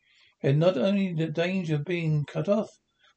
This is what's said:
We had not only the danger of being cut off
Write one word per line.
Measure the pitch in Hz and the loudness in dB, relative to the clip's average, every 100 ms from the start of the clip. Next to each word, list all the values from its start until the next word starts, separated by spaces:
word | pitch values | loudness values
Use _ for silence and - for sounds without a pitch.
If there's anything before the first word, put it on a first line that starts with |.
| _ _ _ _ | _ _ _ _
We | 151 | 0
had | 147 | 4
not | 170 277 | 4 2
only | 202 202 190 | 2 2 0
the | 160 160 | -2 -2
danger | 156 175 190 165 151 | -2 -2 -2 -2 -2
of | 151 | -2
being | 175 160 151 143 | -2 0 0 -2
cut | 156 - | -4 0
off | 220 - - _ _ _ | 0 -2 -10 _ _ _